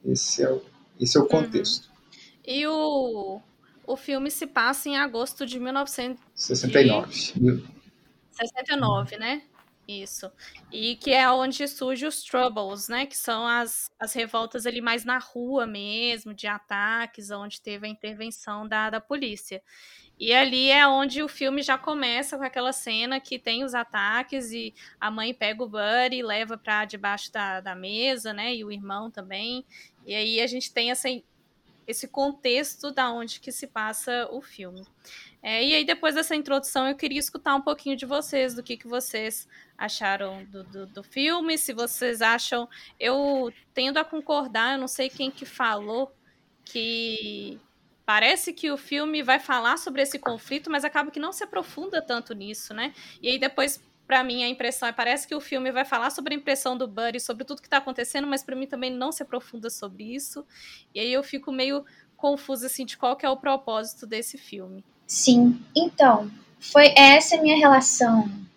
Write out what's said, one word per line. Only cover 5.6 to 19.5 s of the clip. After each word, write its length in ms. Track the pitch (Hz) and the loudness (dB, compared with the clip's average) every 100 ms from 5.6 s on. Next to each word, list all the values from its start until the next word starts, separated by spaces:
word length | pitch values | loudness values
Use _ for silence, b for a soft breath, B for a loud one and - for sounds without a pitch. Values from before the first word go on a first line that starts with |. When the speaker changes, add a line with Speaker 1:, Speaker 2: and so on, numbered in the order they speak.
| 247 | -4
Speaker 2:
novecentos 500 | 269 277 - 247 254 _ | -4 -4 -6 -8 -10 _
Speaker 1:
Sessenta 480 | - - 127 - 139 | -10 -4 -2 4 6
e 40 | 127 | 8
nove. 220 | 104 - | 6 -2
Speaker 2:
de 520 | - - - 123 120 - - - _ _ _ _ | -8 -6 2 2 2 -6 -20 -20 _ _ _ _
sessenta 420 | - 233 - 262 | -8 -8 -6 -4
e 20 | 294 | 0
nove, 400 | 233 202 202 208 | 2 0 -2 -8
né? 240 | 226 294 - _ _ _ - | -6 -6 -10 _ _ _ -14
Isso. 460 | 202 196 - 190 _ b b b | -14 -12 -14 -14 _ b b b
E 240 | 220 220 240 | -6 -6 -4
que 160 | - | 2
é 180 | 262 254 | 4 4
onde 380 | 254 262 254 285 | 4 0 -2 -6
surge 380 | 277 254 262 294 | -4 -4 -4 -6
os 180 | 294 | -8
Troubles, 640 | - 254 254 214 196 202 202 | -4 0 0 -2 -8 -8 -8
né? 180 | 240 277 | -6 -6
Que 120 | - | -6
são 280 | - 226 233 | -6 -4 0
as, 460 | 240 233 - - _ | -2 -2 -6 -10 _
as 140 | 220 | -8
revoltas 520 | 254 226 226 226 247 233 | -6 -4 -4 -4 -6 -6
ali 140 | 233 | -4
mais 240 | 233 233 | -2 -2
na 140 | 240 254 | -2 -4
rua 500 | - 240 240 269 226 | -4 -10 -4 -2 -2
mesmo, 640 | 208 202 214 240 233 220 | -6 -8 -4 -2 -4 -8
de 140 | 202 214 | -10 -8
ataques, 840 | 208 _ 202 208 226 233 226 202 | -8 _ -4 -2 -2 -4 -10 -12
onde 300 | 202 208 - | -12 -12 -14
teve 240 | - 202 214 | -12 -10 -10
a 40 | |
intervenção 760 | 214 214 208 226 - - 208 214 | -10 -12 -10 -12 -12 -12 -10 -4
da, 240 | 214 214 | -2 -2
da 120 | 220 | -4
polícia. 600 | 214 285 262 208 - | -4 -6 -4 -8 -12